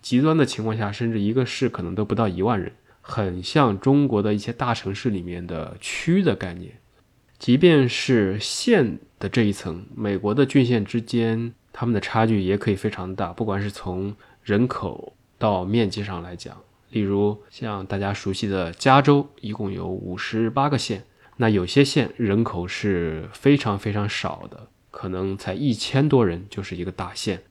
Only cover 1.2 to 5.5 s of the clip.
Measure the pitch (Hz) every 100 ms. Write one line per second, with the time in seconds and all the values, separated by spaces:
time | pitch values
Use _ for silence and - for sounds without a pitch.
1.2 | 101 123 120 - 123 - 87 92 104 -
2.2 | 110 87 98 107 87 - _ _ - -
3.2 | 98 90 92 156 131 98 135 143 143 107
4.2 | 104 104 104 117 123 113 95 101 123 98
5.2 | 87 87 90